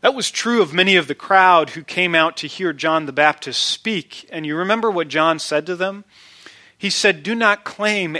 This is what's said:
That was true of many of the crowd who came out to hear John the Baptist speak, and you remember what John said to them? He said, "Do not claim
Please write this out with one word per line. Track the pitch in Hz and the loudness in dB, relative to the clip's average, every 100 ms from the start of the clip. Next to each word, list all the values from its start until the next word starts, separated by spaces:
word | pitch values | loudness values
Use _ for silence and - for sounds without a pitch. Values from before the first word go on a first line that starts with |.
That | 233 | 0
was | 269 208 | 0 -6
true | - 226 240 | -4 -2 2
of | 175 | 0
many | 160 190 | 2 4
of | 190 143 | 4 2
the | 147 | -6
crowd | - 190 185 175 151 | 2 4 6 6 2
who | 165 | -6
came | 156 - 180 | -10 -4 0
out | 165 160 170 | 2 0 -2
to | 151 | -12
hear | - 185 | -6 -6
John | 147 160 160 151 | -2 -2 -2 -2
the | |
Baptist | 131 151 147 - 123 | 2 2 2 -6 -6
speak, | - - 226 208 - - - | -4 -4 -4 -4 -6 -18 -14
and | 165 151 | -10 -6
you | 156 | -4
remember | 185 220 226 | -2 0 0
what | 185 156 | -2 -2
John | 143 160 160 | 2 2 2
said | - 151 156 | -2 -4 -2
to | |
them? | 180 185 196 202 _ - _ - - _ _ | -4 -4 -6 -18 _ -20 _ -20 -20 _ _
He | 202 | -4
said, | - 208 170 | 0 0 0
"Do | 151 | -4
not | 233 226 208 | 0 2 2
claim | - - 208 208 180 151 | -4 -4 -2 0 -2 -6